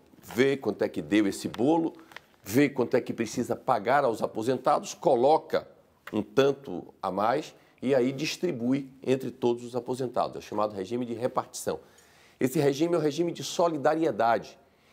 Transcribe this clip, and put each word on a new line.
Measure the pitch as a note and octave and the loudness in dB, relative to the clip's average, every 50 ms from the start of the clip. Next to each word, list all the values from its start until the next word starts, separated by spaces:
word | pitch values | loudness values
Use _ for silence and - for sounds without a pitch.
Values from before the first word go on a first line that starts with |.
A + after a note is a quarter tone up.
| _ _ _ - | _ _ _ -20
vê | - - - G#2+ C3 C3+ C#3 | -18 -4 0 2 2 2 2
quanto | C3+ - G#2+ F#2+ - A2 | 0 -2 -2 -2 0 -2
é | G2+ | -2
que | - G#2 | -2 -6
deu | E2 D2+ G2 G#2+ G#2+ G2 | -2 2 4 4 4 4
esse | F#2+ - - | 0 -4 -6
bolo, | G2+ D#2+ - A#2 C#3 E3 E3+ E3 D#3 - - - - - - _ _ _ _ - | -8 -4 0 2 2 2 2 2 -2 -4 -8 -18 -20 -20 -20 _ _ _ _ -6
vê | - G2 B2+ D3 C#3 | 0 2 4 4 4
quanto | C#3+ - A#2+ A#2 - | 2 0 -2 2 0
é | B2 | 0
que | A#2 - A2+ | 0 -2 -4
precisa | - A2+ G#2 - C3 A#2+ - A2 | -4 -4 -4 -4 -4 -4 -4 -4
pagar | - - - C3 - - - C3 D3 C#3 | -4 0 0 0 0 2 2 2 2 2
aos | B2 A2 G2+ | 2 0 0
aposentados, | - - - G#2+ A2 A#2+ C3 B2 - D#3 D3 - G3 - - | -4 -4 -4 -4 -2 -2 -2 0 2 2 2 0 0 -6 -8
coloca | - - E3+ C#3 A#2 A#2+ C#3 D#3 D3+ - - - E2 - - - - _ _ _ _ - - - | -2 2 2 4 6 6 6 4 4 2 0 -4 -4 -4 -6 -16 -20 _ _ _ _ -12 -6 -4
um | G#2+ G#2 | -4 -4
tanto | - - - C3+ C#3+ C3+ - - - F2+ D#2+ - - - _ | -2 2 4 4 4 2 -2 -6 -10 -10 -10 -10 -12 -12 _
a | - G2 F#2 | -6 -4 -2
mais | G2 G#2 A2+ B2+ D3+ D#3 - - - _ _ _ _ | 0 0 0 0 0 -2 -6 -14 -20 _ _ _ _
e | - B2 C#3 | -2 2 2
aí | C3 A#2+ B2+ | 2 2 2
distribui | C#3 C3+ D3+ D3+ - - - F3+ D#3 A#2+ A#2 B2 C3 C#3+ C#3 - - - | 0 -2 -4 -6 -4 -4 -4 -4 -4 -2 0 0 0 0 -2 -6 -14 -6
entre | - - C3 C3+ C3 B2 | -2 0 0 0 -2 -6
todos | - - - A#2+ A#2+ A#2+ A#2+ | -6 -2 0 0 0 0 -4
os | A#2+ B2 | -8 -8
aposentados, | B2 A#2+ - B2+ B2 C3+ A#2+ - G2+ E2+ C#2 C2 | -6 -6 -6 -6 -4 -4 -4 -2 -2 -2 -2 -4
é | C#2 | -8
o | - | -12
chamado | - G#2 G#2+ G#2+ G#2+ G#2 | -6 -2 -2 -2 -2 -2
regime | G2 F#2 F#2 A#2 B2 B2+ | -6 -6 -4 -4 -4 -4
de | A#2 A#2+ | -4 -6
repartição. | G#2+ A#2+ B2+ - - A#2+ - - - - - F2 - - - _ _ - _ _ _ - - _ - | -4 -4 -4 -4 -4 -6 -6 -8 -10 -6 -6 -6 -6 -8 -16 _ _ -20 _ _ _ -20 -16 _ -2
Esse | - C3 - E3 | -2 0 2 2
regime | C#3 C#3 C#3 C3 D#3+ E3+ F3 | 2 2 2 2 0 2 2
é | E3+ | 2
o | |
regime | D3+ D3+ C#3 D#3 F3 E3+ | 2 0 0 0 -2 -2
de | D3+ - C#3 | -4 -6 -8
solidariedade | - - - F3 E3+ E3 D3 C3 D3+ D#3 D#3+ E3 D#3 B2 G2+ A2+ A#2 A#2 G#2 E2+ - - - _ _ _ _ _ _ | -6 0 2 2 2 2 2 2 2 2 2 0 0 0 2 2 2 2 2 0 -4 -18 -20 _ _ _ _ _ _